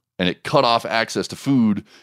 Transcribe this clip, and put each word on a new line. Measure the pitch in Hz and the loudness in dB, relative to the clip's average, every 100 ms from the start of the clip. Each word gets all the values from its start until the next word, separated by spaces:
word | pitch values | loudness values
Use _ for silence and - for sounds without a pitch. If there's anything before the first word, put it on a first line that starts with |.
| _ - | _ -4
And | 90 | -4
it | - | -4
cut | - 147 123 | 0 2 2
off | 117 - | 2 0
access | 113 113 104 90 | -2 -2 -4 -6
to | - | -6
food, | 135 135 110 101 - - | 0 2 2 0 -6 -18